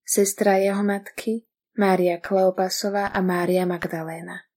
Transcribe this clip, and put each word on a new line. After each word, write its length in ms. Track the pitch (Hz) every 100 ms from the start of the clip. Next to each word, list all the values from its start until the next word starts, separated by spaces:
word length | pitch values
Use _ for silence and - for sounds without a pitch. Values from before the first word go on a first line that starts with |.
| -
sestra 560 | - 196 - 202 196
jeho 160 | 196 196
matky, 640 | 202 202 - - 220 226 - _ _ 220
Mária 480 | 196 185 180 170
Kleopasová 880 | - 190 190 185 185 - 202 202 202
a 80 | 202
Mária 480 | 185 180 175 180 180
Magdaléna. 800 | 175 170 165 160 165 175 180 -